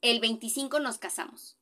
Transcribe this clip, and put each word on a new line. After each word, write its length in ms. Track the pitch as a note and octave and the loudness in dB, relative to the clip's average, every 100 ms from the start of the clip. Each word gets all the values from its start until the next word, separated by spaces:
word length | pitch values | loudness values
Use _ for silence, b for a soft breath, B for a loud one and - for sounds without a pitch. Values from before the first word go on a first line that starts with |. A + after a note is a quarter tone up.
el 200 | A#3+ A#3 | 4 4
veinticinco 580 | A3+ A3+ A3+ C4+ C#4 D4 | 2 0 -2 -2 0 0
nos 200 | C#4 A3+ | 0 -4
casamos. 580 | F3+ - - - - _ | -6 -6 -6 -10 -20 _